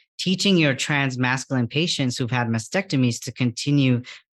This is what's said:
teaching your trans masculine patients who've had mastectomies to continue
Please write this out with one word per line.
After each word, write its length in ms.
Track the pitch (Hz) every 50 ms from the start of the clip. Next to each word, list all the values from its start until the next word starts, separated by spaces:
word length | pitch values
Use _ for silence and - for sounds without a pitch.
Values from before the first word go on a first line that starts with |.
| _ _ _ -
teaching 400 | - 180 190 185 - 202 190 170
your 160 | 156 143 131
trans 460 | 131 - - 151 143 139 131 127 123
masculine 480 | 127 123 131 131 - - 139 127 120 117
patients 500 | - 147 170 170 - - 139 123 120 -
who've 140 | 131 113
had 160 | 127 123 120 113
mastectomies 760 | 113 113 - - - 190 196 - 156 135 127 120 113 - -
to 60 | -
continue 720 | - - 127 120 110 - - 147 147 143 135 131 123 120 123 - - - - _ _